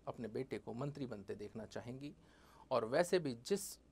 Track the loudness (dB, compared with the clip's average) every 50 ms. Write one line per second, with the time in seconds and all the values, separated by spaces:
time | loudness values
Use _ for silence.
0 | -8 -6 -6 -4 -4 -4 -2 -2 -2 -2 -2 -4 -4 -4 -4 -2 -2 -2 -2 -2
1 | -4 -4 -4 -6 -6 -6 -6 -6 -6 -8 -6 -8 -8 -6 -6 -8 -6 -6 -8 -8
2 | -8 -10 -12 -14 -20 -20 -20 -20 -20 -20 -20 -14 -2 2 4 4 4 6 6 6
3 | 6 6 6 4 4 4 -2 -2 0 0 0 0 0 -2 -10 -12 -18 -20